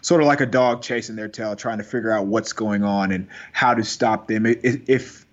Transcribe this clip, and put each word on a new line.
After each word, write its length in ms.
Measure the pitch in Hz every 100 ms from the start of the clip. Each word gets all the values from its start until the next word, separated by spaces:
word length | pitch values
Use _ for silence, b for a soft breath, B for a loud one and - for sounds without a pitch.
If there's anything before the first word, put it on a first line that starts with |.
sort 200 | - 175
of 60 | 147
like 140 | 143
a 60 | 131
dog 340 | 127 123 120
chasing 340 | - 120 110 110
their 140 | 107
tail, 260 | - 110 104
trying 220 | 120 110
to 60 |
figure 280 | 104 123 113
out 140 | 107 101
what's 260 | 110 104
going 320 | - 107 101
on 280 | 101 101 95
and 160 | 95 95 B B
how 240 | - 127 117
to 80 |
stop 440 | 113 - 117 110 -
them. 200 | 110 110
I-, 120 | 117
i-, 180 | 123 123 -
if 360 | 131 - - _